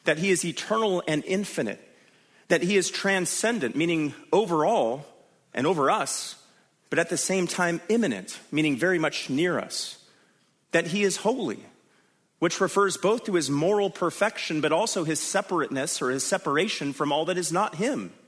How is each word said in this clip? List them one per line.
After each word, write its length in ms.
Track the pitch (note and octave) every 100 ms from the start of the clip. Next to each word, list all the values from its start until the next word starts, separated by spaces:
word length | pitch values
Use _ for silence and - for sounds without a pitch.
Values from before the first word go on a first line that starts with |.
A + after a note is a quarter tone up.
that 140 | - D#3
he 120 | G3
is 140 | F3
eternal 580 | E3+ - - A3 G#3+ F3+ -
and 180 | D3+
infinite, 560 | - F#3+ F#3+ - A2+ - - - _ _ _ _ -
that 140 | E3+
he 140 | F3 G3+
is 140 | F3+
transcendent, 840 | - G3 F#3+ F3 - A3 A#3 B2 C#3
meaning 360 | E3+ E3 D3 - -
over 320 | F3+ G#3+ D#3+
all 420 | D#3+ A3+ A#2 C3+ C#3+ - - _ _
and 120 | - C#3+
over 240 | E3+ C#3
us, 460 | G#3 C#3 - - - - _ _ _ -
but 80 | D3+
at 100 | E3+
the 80 | E3+
same 300 | - F#3+ F3
time 340 | - F3 E3+ -
immanent, 520 | A3+ G3 G2 F#2+ - -
meaning 260 | D3 D#3 B2+
very 220 | F3 F3
much 320 | D#3 - -
near 280 | C3+ F3+ C#3+
us, 400 | - - - - - _ _ _ _ _ _
that 160 | E3 E3+
he 160 | G3+
is 140 | G3+ F3+
holy, 420 | G#3+ C4 D#3+ F#2+ - - _ _ _ _ _ -
which 220 | E3+ -
refers 360 | F#3 F#3+ G3 -
both 280 | F#3 A3+
to 100 | A3
his 160 | F3 C#3
moral 400 | C#3+ E3 G#3 G3
perfection, 720 | - E3+ - G#3 - - D#3
but 100 | D3
also 320 | D#3+ A3 G3
his 160 | D#3+ D3+
separateness 800 | - G3 G3+ F3 B2+ C#3 C#3+ -
or 100 | B2+
his 140 | C3
separation 720 | - C#3 - D#3 G3 - C#3+
from 180 | C3+ D3
all 140 | D3 E3
that 100 | F#3
is 160 | D#3
not 220 | E3+ G#3
him 380 | D#3 A#3 A3+ F2+ -